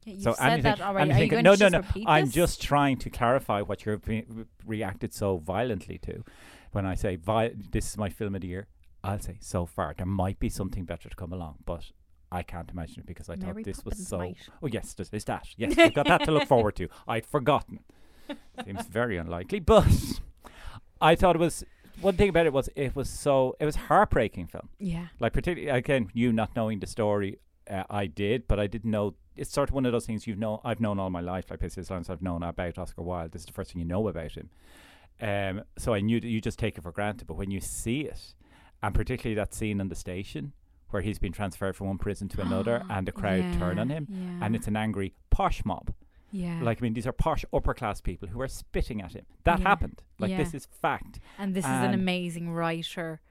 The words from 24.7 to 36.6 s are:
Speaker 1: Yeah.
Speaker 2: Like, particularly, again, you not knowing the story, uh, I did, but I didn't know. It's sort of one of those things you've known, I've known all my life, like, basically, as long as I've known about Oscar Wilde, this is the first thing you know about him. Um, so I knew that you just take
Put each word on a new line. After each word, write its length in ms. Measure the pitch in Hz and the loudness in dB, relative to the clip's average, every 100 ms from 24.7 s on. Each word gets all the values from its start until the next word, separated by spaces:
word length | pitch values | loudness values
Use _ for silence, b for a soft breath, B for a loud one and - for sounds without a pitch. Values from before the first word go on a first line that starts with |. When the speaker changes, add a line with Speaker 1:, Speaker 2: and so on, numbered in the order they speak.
| - | -8
Speaker 1:
Yeah. 280 | 196 170 175 - | -6 -6 -8 -2
Speaker 2:
Like, 120 | 117 | 0
particularly, 440 | 139 170 160 147 127 | 2 0 -2 0 0
again, 340 | 139 135 95 | 2 2 2
you 200 | 117 120 | 2 4
not 220 | 113 107 - | 4 2 0
knowing 240 | 110 104 | -2 -2
the 60 | 95 | -4
story, 520 | - 104 104 98 - _ _ - | 0 2 2 0 -6 _ _ -8
uh, 160 | 98 95 | -6 -4
I 160 | 101 101 | -2 -2
did, 400 | - 101 123 - | 0 0 2 2
but 120 | 101 | 2
I 60 | 104 | 0
didn't 240 | 107 110 | -2 -2
know. 240 | 107 104 - _ - | 0 0 -4 _ -12
It's 140 | 139 | -4
sort 180 | - 139 | 0 0
of 60 | |
one 100 | 135 | 2
of 80 | 127 | 2
those 140 | 117 - | 0 0
things 200 | 107 - | -6 -4
you've 120 | 101 | -4
known, 220 | 110 107 | -4 -4
I've 160 | 123 107 | -4 0
known 180 | 110 101 | 0 0
all 120 | 95 | -2
my 100 | 90 | -4
life, 300 | 87 92 - | -4 -6 -6
like, 80 | 85 | -8
basically, 200 | 90 - | -8 -8
as 80 | 85 | -6
long 100 | 92 | -6
as 100 | 82 | -6
I've 120 | 87 | -6
known 200 | 92 85 | -4 -4
about 360 | 85 85 90 82 | -4 -4 -6 -6
Oscar 240 | 87 - | -10 -8
Wilde, 300 | 85 90 82 | -6 -6 -8
this 100 | 85 | -12
is 40 | - | -12
the 60 | |
first 200 | - 92 | -10 -8
thing 80 | 90 | -6
you 60 | 82 | -2
know 200 | 90 107 | 0 0
about 240 | 82 78 | -2 -8
him. 160 | - 78 B B B B B B - | -10 -14 B B B B B B -10
Um, 440 | 110 101 98 95 - - | -4 -2 -2 -4 -8 -6
so 180 | - | 0
I 60 | 104 | 0
knew 200 | 107 117 | 2 0
that 80 | 117 | 0
you 120 | 110 | -2
just 180 | 120 | -2
take 200 | - | -2